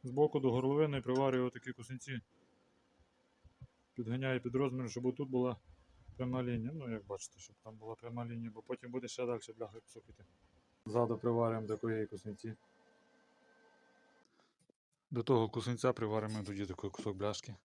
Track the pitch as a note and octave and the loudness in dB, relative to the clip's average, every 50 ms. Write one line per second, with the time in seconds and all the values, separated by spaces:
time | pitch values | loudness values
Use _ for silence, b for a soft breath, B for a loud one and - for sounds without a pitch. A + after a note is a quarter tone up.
0 | - B2+ B2 C#3 D3+ D3 - D3 C3 B2+ A#2 B2+ B2+ C3+ C#3 D3+ D#3 D3+ C#3+ C3+ | -8 -2 4 4 4 6 4 4 4 4 4 4 4 4 4 4 4 2 2 -2
1 | A2 B2+ B2+ C3 C#3 C3+ B2+ B2+ B2+ B2 - A#2+ - C3 B2 - A#2 - B2+ B2+ | 0 0 2 4 4 4 4 2 0 0 -2 -6 -10 -10 -10 -10 -10 -10 -10 -10
2 | - C#3 C3+ A#2 - _ _ _ _ _ _ _ _ _ _ _ _ _ _ _ | -8 -8 -8 -8 -8 _ _ _ _ _ _ _ _ _ _ _ _ _ _ _
3 | - _ _ _ _ _ _ _ _ - _ _ - - _ _ _ _ _ - | -20 _ _ _ _ _ _ _ _ -20 _ _ -20 -20 _ _ _ _ _ -6
4 | A#2+ A2 A#2+ C3 C3+ C3+ C3 B2 A#2+ B2+ A#2+ C3 C#3+ C3 B2+ B2+ B2+ A2+ - B2 | -2 -2 0 0 2 2 2 2 0 2 2 4 4 4 2 -2 -4 -4 -4 0
5 | B2 B2+ B2+ - C#3+ C3 C3 B2 B2+ B2 A#2 - _ - - _ - _ - - | 0 0 0 0 -4 0 2 2 4 2 0 -2 _ -20 -20 _ -20 _ -20 -20
6 | - - - - B2+ B2 B2+ B2+ B2 B2 A#2+ A2+ A2 B2 D#3 D#3+ C3+ A#2+ A2+ G#2+ | -20 -18 -6 -4 -2 0 0 0 0 0 0 -2 -2 -4 -6 -6 -4 -4 -4 -6
7 | G2 G2+ G2 - - - _ - - - G#2+ _ _ A2 A2 G#2+ A2 A2 A2+ - | -4 -6 -8 -8 -8 -14 _ -18 -20 -20 -20 _ _ -16 -16 -12 -10 -10 -10 -8
8 | - A#2+ A#2 A#2+ A#2+ A#2 A#2 A#2 A#2 A2+ G#2+ A2 - - B2+ - B2 A#2+ A#2+ B2+ | -8 -8 -6 -6 -4 -4 -6 -6 -6 -6 -8 -12 -6 -6 -6 -6 -4 -6 -4 -4
9 | B2 A#2+ - - B2+ A#2+ A#2+ A2+ - - A2 A2+ A#2 G#2 G2+ A2+ _ - - A2+ | -4 -4 -4 -2 0 0 0 -2 -4 -10 -10 -10 -10 -10 -10 -16 _ -18 -20 -20
10 | - - - - G2 _ _ _ _ _ _ _ _ _ _ _ _ A2 G#2 A#2+ | -18 -20 -20 -20 -20 _ _ _ _ _ _ _ _ _ _ _ _ 0 4 4
11 | A#2+ A2+ A#2 A2+ - B2 A#2 A#2 A#2 A2+ A2+ A2 A2 G#2 A2 G2+ - A2+ A2+ A2 | 4 4 2 0 2 2 4 4 4 4 2 0 -2 -2 -2 0 0 0 0 0
12 | G#2+ - - F#2+ - G#2+ G2+ - - A2+ G#2+ _ _ _ _ _ _ _ _ _ | -2 -4 -6 -10 -8 -10 -10 -8 -8 -10 -10 _ _ _ _ _ _ _ _ _
13 | _ _ _ _ _ _ _ _ _ _ _ _ _ _ _ _ _ _ _ _ | _ _ _ _ _ _ _ _ _ _ _ _ _ _ _ _ _ _ _ _
14 | _ _ _ _ _ b b b b b b b _ _ _ _ _ _ _ _ | _ _ _ _ _ b b b b b b b _ _ _ _ _ _ _ _
15 | _ _ C#3+ A#2+ A2+ - C3 A2+ A2+ A2 - A#2 G#2 A#2+ B2 A2+ - C3 B2 - | _ _ -2 0 4 6 6 6 6 4 0 -2 -2 -2 -2 2 2 2 2 2
16 | A#2 G#2 G#2+ A2 G#2+ G#2+ G#2+ G#2+ G2 G2 G2+ G2 G2+ F#2 F#2 - - G2 - - | 0 0 2 0 0 0 -4 -4 -4 -4 -4 -4 -4 -4 -4 -6 -6 -8 -6 -4
17 | - A2 G2 F#2 G2+ G#2 G#2 - - - G2+ - | -4 -4 -2 0 -2 -2 -2 -4 -8 -12 -14 -16